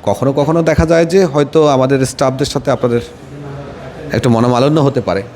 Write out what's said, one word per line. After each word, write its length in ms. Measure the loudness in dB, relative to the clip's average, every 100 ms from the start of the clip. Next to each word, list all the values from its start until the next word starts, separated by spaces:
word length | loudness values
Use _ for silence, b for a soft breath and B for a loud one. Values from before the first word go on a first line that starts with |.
কখনো 300 | -2 0 0
কখনো 280 | 0 0 0
দেখা 240 | 2 0 2
যায় 200 | 2 4
যে 200 | 2 2
হয়তো 420 | 0 0 2 2
আমাদের 380 | 2 2 2 0
স্টাফদের 400 | 0 -2 0 -4
সাথে 260 | -2 -2
আপনাদের 300 | -2 0 -2 -4 -18 -20 -16 -14 -14 -14 -14 -16 -14 -6
একটু 180 | -2 2
মনোমালিন্য 500 | 2 2 2 2 2
হতে 220 | 2 0
পারে। 220 | -2 -4 -6